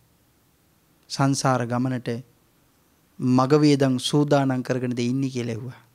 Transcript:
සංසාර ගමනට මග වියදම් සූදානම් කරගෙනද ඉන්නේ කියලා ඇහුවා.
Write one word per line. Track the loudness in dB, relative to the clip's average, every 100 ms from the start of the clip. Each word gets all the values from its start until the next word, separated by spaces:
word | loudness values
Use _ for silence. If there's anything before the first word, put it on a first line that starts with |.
| _ _ _ _ _ _ _ _ _ _ _
සංසාර | -2 0 0 0 -2 -2
ගමනට | -2 -2 -4 -6 -10 -12 _ _ _ _ _ _ _ _ -6
මග | 0 2 4 4
වියදම් | 6 4 2 0
සූදානම් | 0 0 2 2 2 -2
කරගෙනද | -2 -4 -2 -2
ඉන්නේ | -2 -2 -4
කියලා | -4 -6
ඇහුවා. | -8 -10 -16 _